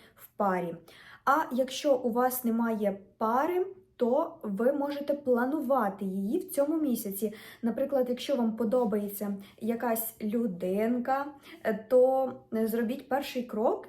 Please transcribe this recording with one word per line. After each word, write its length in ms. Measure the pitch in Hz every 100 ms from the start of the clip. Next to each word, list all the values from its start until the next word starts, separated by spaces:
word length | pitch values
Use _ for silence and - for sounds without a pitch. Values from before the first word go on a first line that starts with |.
| - -
в 120 | - -
парі. 380 | 202 180 170 165 - - - - -
А 100 | 294 -
якщо 440 | 254 262 - 294 254
у 160 | 240
вас 320 | 233 254 247
немає 540 | 233 226 233 214 202 196 - -
пари, 480 | 220 247 320 359 381 - - -
то 380 | 233 277 330 -
ви 300 | 214 196 240
можете 400 | 285 285 285 285
планувати 920 | 294 254 240 254 311 247 269 208 196 196
її 340 | 190 196 339
в 100 | -
цьому 280 | - 285 320
місяці. 560 | 294 226 202 196 214 - - -
Наприклад, 440 | 233 220 269 277 247
якщо 260 | 247 - 254
вам 160 | 226
подобається 840 | 220 220 254 220 208 202 - 202 196 - -
якась 540 | 226 233 247 226 - -
людинка, 1040 | 214 233 233 180 185 196 226 247 247 269 285 - - 330
е, 220 | 226 196 -
то, 440 | 254 254 262 262 - -
е, 140 | 220 220
зробіть 420 | 233 226 277 -
перший 340 | 269 285 254
крок, 440 | 233 214 254 415